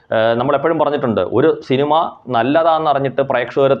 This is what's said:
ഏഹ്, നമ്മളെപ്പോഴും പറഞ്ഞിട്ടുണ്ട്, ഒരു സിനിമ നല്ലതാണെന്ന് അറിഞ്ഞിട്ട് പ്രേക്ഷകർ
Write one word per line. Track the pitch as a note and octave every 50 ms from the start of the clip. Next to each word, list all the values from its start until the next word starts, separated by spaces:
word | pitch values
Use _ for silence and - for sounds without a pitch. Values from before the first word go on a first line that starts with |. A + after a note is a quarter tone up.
| _ - A2
ഏഹ്, | A2+ A2 A2+ A#2 A#2+
നമ്മളെപ്പോഴും | B2 C#3 D3 C3+ C#3+ D#3+ E3 D#3
പറഞ്ഞിട്ടുണ്ട്, | D3+ C#3+ C#3+ C#3+ - A#2+ G#2+ F#2+ F2+ - - A2+
ഒരു | B2 A#2+ A2+ - - -
സിനിമ | C3 B2+ C#3+ D3 D3+ E3 - - - - - B2 B2
നല്ലതാണെന്ന് | A#2 A2+ B2+ C#3+ E3 E3 E3+ D#3+ D#3 D#3+ D3+
അറിഞ്ഞിട്ട് | C#3 C#3 C#3 C3 A#2 - C3+ C3+
പ്രേക്ഷകർ | C3 A#2+ B2 A#2+ - C#3+ C#3 C3+ C3+ C3+